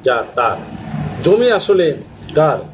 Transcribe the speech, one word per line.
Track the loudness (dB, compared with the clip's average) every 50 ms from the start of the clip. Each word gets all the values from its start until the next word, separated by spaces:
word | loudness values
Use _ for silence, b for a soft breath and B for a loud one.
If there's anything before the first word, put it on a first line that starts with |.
| 2
যা | 2 0 0 -2 -4 -2
তার? | 0 0 0 0 -4 -8 -12 -14 -14 -10 -8 -6 -6 -6 -6 -6 0
জমি | 2 4 4 6 4 4
আসলে | 2 2 0 0 0 2 2 2 0 -4 -10 -18 -18 -20 -18 -2 0
কার? | 2 2 2 2 -2 -6 -10